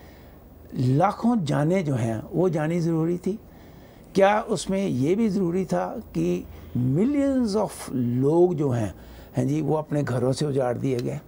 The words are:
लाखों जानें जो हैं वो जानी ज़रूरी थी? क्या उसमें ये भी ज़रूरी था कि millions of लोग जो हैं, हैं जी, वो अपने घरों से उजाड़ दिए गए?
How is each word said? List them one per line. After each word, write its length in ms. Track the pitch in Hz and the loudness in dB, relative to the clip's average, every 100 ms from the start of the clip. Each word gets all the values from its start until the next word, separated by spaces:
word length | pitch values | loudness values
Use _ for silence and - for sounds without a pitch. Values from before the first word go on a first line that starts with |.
| - - - - - - - | -20 -20 -20 -20 -20 -20 -12
लाखों 680 | - 127 135 185 202 233 240 | -2 2 4 2 2 2 2
जानें 400 | 147 143 151 190 | 2 0 2 2
जो 100 | 151 | 0
हैं 280 | 127 113 113 - | 0 0 -2 -4
वो 160 | - 185 | 0 0
जानी 320 | 160 156 175 | 0 0 0
ज़रूरी 380 | 165 165 160 175 | 0 0 0 -2
थी? 200 | 196 208 - - - - - - - | -4 -6 -10 -20 -20 -20 -20 -20 -4
क्या 260 | - 190 208 | 4 4 4
उसमें 460 | 233 208 - 190 196 | 0 -4 -2 -2 0
ये 280 | 131 135 | 0 0
भी 140 | 196 226 | 2 2
ज़रूरी 360 | 196 175 180 | 0 0 0
था 200 | 180 180 185 233 - | -2 -2 -2 -8 -8
कि 300 | 170 170 180 - - - 123 | -4 -2 -2 -6 -16 -8 -2
millions 800 | 123 139 233 294 277 262 233 202 | 0 2 2 2 2 2 0 0
of 160 | 190 - - | -2 -6 -8
लोग 640 | 127 120 123 135 165 180 | -4 -2 2 2 4 4
जो 140 | 156 147 | 4 0
हैं, 240 | 117 104 - - - - - | 0 -2 -6 -16 -20 -6 -2
हैं 100 | 127 | 0
जी, 120 | 147 | 0
वो 140 | 151 156 | 0 -2
अपने 260 | 151 151 | 0 -2
घरों 300 | 139 123 131 | 0 0 0
से 140 | 131 151 | 0 -2
उजाड़ 300 | 135 123 120 | 0 0 0
दिए 180 | 131 123 | -2 -2
गए? 240 | 131 143 | -4 -6